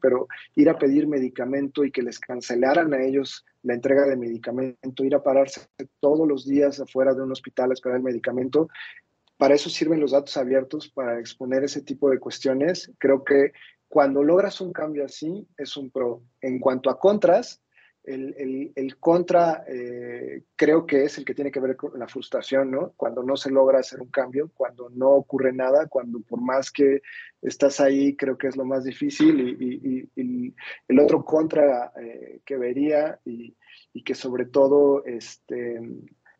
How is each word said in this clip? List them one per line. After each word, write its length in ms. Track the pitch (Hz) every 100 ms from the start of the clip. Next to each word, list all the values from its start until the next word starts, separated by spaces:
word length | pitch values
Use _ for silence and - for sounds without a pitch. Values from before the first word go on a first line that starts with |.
pero 240 | 131 127 - - -
ir 140 | - 147
a 80 | 160
pedir 300 | 139 139 151
medicamento 760 | 143 127 127 127 139 139 143
y 100 | 139
que 100 | -
les 160 | 120 -
cancelaran 760 | - 123 - 120 131 151 165
a 100 | 135
ellos 440 | 131 139 131 - _ _
la 100 | 127
entrega 340 | 120 139 139 139
de 100 | 127
medicamento, 880 | 117 117 117 123 131 123 131 131
ir 100 | 135
a 80 | 143
pararse 400 | 139 135 135 - - - 131 -
todos 300 | 143 151 160
los 180 | 135 131
días 320 | 139 143 139
afuera 340 | 131 131 135
de 80 | 131
un 100 | 131
hospital 380 | 131 - - 127
a 40 |
esperar 240 | 131 127 127
el 60 |
medicamento, 640 | 131 113 123 123 131 147 160 - - - _ _ _ -
para 160 | 135
eso 160 | 143 170
sirven 300 | - 156 165
los 120 | 143
datos 240 | 139 139 151
abiertos, 540 | 127 135 131 156 -
para 280 | - 123 117
exponer 460 | 117 - 127 131
ese 160 | 139 143
tipo 280 | 135 131 139
de 80 | 131
cuestiones. 720 | 127 - 139 131 151 175 - -
Creo 240 | 135 135
que 300 | 135 143 143 - - _ _
cuando 360 | 156 139 139
logras 380 | 147 180 196 -
un 120 | 185
cambio 320 | 170 156 147
así, 420 | 135 - 156 196 - -
es 180 | 139 147
un 140 | 135
pro. 320 | 131 123 117 _ _
En 200 | 135 127
cuanto 280 | 131 131 131
a 100 | 127
contras, 640 | 190 208 - 180 247 - _ _ _ _
el, 300 | - 131 135 143
el, 340 | 131 131 143 -
el 220 | 135 -
contra, 680 | - 170 175 180 170 156 -
eh, 760 | 127 123 123 120 120 127 139 _
creo 320 | - 151 160 165
que 180 | 143
es 140 | 147 -
el 60 |
que 100 | 135
tiene 160 | 131 143
que 80 | 135
ver 160 | 131 131
con 220 | 147 135
la 80 | 117
frustración, 640 | 127 - 123 - 135 135
¿no? 220 | 131 185 -
Cuando 280 | 123 120
no 120 | 127 135
se 140 | 139
logra 300 | 135 135 135
hacer 200 | 127 127
un 100 | 123
cambio, 420 | 135 127 131 160
cuando 340 | - 127 117 123
no 200 | 123 131
ocurre 420 | 139 135 135 131
nada, 340 | 127 127 139 156
cuando 320 | 135 120 117
por 200 | - 120
más 300 | 123 135 131
que 320 | - 139 139 - - - _
estás 380 | 120 - 139 139
ahí, 340 | 139 139 139
creo 240 | 139 135 131
que 80 | 135
es 100 | 131
lo 80 |
más 200 | 131 135
difícil. 560 | 131 120 147 - 156 147
Y, 160 | 123 -
y, 520 | 127 131 135 131 -
y, 80 | -
y 320 | 123 123 123 - - - -
el 140 | 127
otro 240 | 147 151
contra, 680 | - 156 160 156 143 123 120 -
eh, 400 | 117 120 123 -
que 120 | - 135
vería 600 | 123 127 147 151 156 -
y, 320 | - 117 117 - _ - _
y 120 | -
que 100 | 123
sobre 320 | 131 135 123 123
todo, 580 | 143 139 143 143 139
este, 760 | 127 120 - - - 123 120 117 117 127 - _ _ _